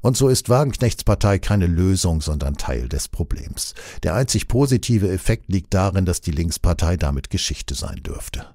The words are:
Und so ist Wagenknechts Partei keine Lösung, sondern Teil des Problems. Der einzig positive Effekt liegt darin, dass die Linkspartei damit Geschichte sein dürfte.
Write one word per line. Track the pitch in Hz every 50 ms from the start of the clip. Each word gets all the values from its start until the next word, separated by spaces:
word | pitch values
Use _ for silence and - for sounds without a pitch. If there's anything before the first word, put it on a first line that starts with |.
Und | - 123 131
so | - 139 135
ist | 131 - - -
Wagenknechts | 123 131 151 135 - - 127 113 - - -
Partei | - 104 - - 104 101 92
keine | - - 107 101 90
Lösung, | 85 85 82 90 92 95 90 - 90 82 78
sondern | 73 78 78 71 69 71 69
Teil | - - - 65 60 62 60
des | 69 67 - -
Problems. | - - - - - - - - 52 - - - - - - - - -
Der | - 82 85
einzig | 113 135 - - 107 -
positive | - - 123 143 139 127 117 - - 117 107 98 92
Effekt | 95 92 - - 113 - - -
liegt | 92 95 85 _
darin, | - 92 95 98 - 98 92
dass | 90 85 -
die | - 90
Linkspartei | 78 73 85 82 80 - - 90 85 - 82 82 90 82
damit | 78 73 71 67 - -
Geschichte | - 90 - - - - - - 67
sein | - - 50 - -
dürfte. | - - - - - - - - - -